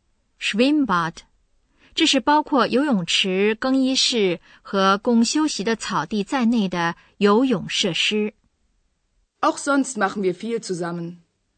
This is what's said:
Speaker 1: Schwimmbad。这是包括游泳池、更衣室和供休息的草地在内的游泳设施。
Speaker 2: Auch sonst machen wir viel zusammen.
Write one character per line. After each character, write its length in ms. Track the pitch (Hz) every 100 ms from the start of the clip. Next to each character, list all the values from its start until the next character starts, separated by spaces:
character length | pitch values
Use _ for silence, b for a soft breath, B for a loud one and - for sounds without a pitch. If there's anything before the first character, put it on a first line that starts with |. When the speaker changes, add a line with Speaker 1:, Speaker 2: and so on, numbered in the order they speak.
| _ _ _ -
Speaker 1:
Schwimmbad。 760 | - 202 269 302 220 175 165 - - _ _ _ _ b b
这 120 | - 320
是 140 | 269
包 220 | 294 302
括 240 | 294 277 208
游 180 | 240
泳 220 | 302 202 165
池、 480 | - 196 185 208
更 200 | 226 262
衣 220 | 262 262 262
室 460 | - 240 190 170 b b
和 380 | - 196 190 202
供 260 | 247 233
休 220 | 233 302 311
息 180 | -
的 100 | 202 220
草 280 | - 180
地 180 | 151 214
在 220 | 196 269
内 240 | 226 240 190
的 260 | 180 170 - b b
游 300 | 202 214 269
泳 200 | 190 160
设 240 | - 202
施。 400 | 156 - 214 214 - _ _ _ _ _ _ _ _ _ -
Speaker 2:
Auch 160 | 294 311
sonst 380 | 285 277 254
machen 260 | 214 196 208
wir 140 | 185
viel 260 | 175 220 233
zusammen. 600 | - 170 175 175 170 175 _ _ _